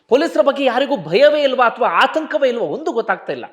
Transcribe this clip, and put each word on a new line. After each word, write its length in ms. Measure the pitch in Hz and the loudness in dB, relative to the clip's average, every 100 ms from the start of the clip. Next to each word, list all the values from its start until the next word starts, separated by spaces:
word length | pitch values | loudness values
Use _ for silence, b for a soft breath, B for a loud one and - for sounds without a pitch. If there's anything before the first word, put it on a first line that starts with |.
| - | 0
ಪೊಲೀಸರ 320 | 254 330 311 | 0 2 0
ಬಗ್ಗೆ 240 | 285 277 269 | 0 0 0
ಯಾರಿಗೂ 320 | 240 277 262 | 0 -2 -4
ಭಯವೇ 460 | 151 185 587 605 | -2 4 4 4
ಇಲ್ವಾ 220 | 277 254 233 | 0 2 0
ಅಥವಾ 220 | - 220 | 0 0
ಆತಂಕವೇ 600 | 170 269 311 294 294 269 | 2 0 0 -4 0 0
ಇಲ್ವಾ? 180 | 233 165 | 0 -4
ಒಂದು 240 | 208 320 | -6 -4
ಗೊತ್ತಾಗ್ತಾ 400 | 226 220 185 - | -4 -2 -4 -6
ಇಲ್ಲ. 140 | 135 104 | -10 -12